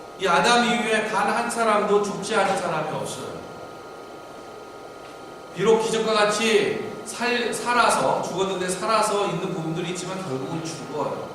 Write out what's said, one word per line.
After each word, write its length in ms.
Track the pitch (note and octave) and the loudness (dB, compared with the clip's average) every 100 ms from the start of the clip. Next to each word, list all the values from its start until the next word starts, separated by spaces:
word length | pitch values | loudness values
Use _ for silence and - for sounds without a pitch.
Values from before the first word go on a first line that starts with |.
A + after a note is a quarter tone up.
| - - | -16 -4
이 100 | F#3 | 2
아담 360 | F3 A#3+ A#3+ A3+ | 4 6 6 6
이후에 420 | A3 A3 G#3+ F#3+ | 2 2 2 2
단 220 | F3+ A3 | 0 2
한 200 | A3+ A#3 | 0 -2
사람도 520 | A#3 A3+ G#3 G3 G#3 | 0 4 4 4 4
죽지 340 | - E3+ - G#3 | 4 -2 0 2
않은 220 | G3 F#3 | 2 2
사람이 320 | F3 D#3 D#3 | 0 -2 -2
없어요. 380 | D3 C#3+ - - - - - - - - - - - - - - - - - - - - - - - - E3+ | -4 -6 -8 -10 -10 -12 -14 -14 -14 -16 -16 -16 -16 -16 -16 -16 -16 -16 -16 -16 -16 -16 -16 -16 -16 -14 0
비록 260 | G#3 A3+ | 6 6
기적과 300 | A3 A3+ A3 | 4 0 2
같이 800 | G#3+ G#3 - A3+ G3+ - - - - - | 4 4 4 4 4 4 0 -4 -8 -10
살-, 460 | - A#3+ A#3 A3+ | -4 -2 0 -2
살아서, 680 | - A#3 C#4+ A3 - - - | -2 0 4 4 4 2 0
죽었는데 460 | - F3 F#3+ F3+ F3+ | -2 -2 -2 0 -2
살아서 580 | - A3 A3 - G3+ F3+ | -2 2 2 2 2 0
있는 240 | E3 F3 | -2 -4
부분들이 380 | D#3+ D#3+ E3 F3 | -4 -4 -4 -4
있지만 320 | - - F#3 | -6 -6 -6
결국은 400 | - C3 C#3+ E3 | -6 -6 -4 -6
죽어요. 640 | D#3+ - B2 D3 C3+ - - | -6 -8 -8 -4 -4 -4 -8